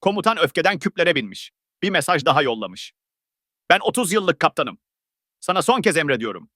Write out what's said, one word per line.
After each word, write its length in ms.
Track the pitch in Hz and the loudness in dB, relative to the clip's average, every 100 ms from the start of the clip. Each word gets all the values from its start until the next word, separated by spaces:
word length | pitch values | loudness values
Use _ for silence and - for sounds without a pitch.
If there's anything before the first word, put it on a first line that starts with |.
Komutan 360 | - 202 214 220 | 0 0 0 2
öfkeden 420 | 160 - 170 196 | 0 2 0 0
küplere 360 | 196 185 170 156 | -4 0 0 0
binmiş. 360 | 107 98 - _ _ _ | -2 -10 -18 _ _ _
Bir 80 | 190 | -2
mesaj 360 | 185 147 180 135 | 0 0 0 2
daha 160 | 143 | 2
yollamış. 520 | 139 113 101 90 - _ _ _ _ _ _ _ _ | 2 -2 -6 -12 -18 _ _ _ _ _ _ _ _
"Ben 100 | 185 | 2
otuz 320 | 233 - 220 | 2 -2 0
yıllık 280 | 208 185 156 | 0 0 0
kaptanım. 400 | 160 - 135 - _ _ _ _ _ _ | 0 0 -6 -6 _ _ _ _ _ _
Sana 220 | - 185 | -4 -2
son 200 | 170 254 | 0 2
kez 160 | 202 160 | 2 0
emrediyorum. 520 | 151 127 110 92 - | 0 -2 -2 -8 -14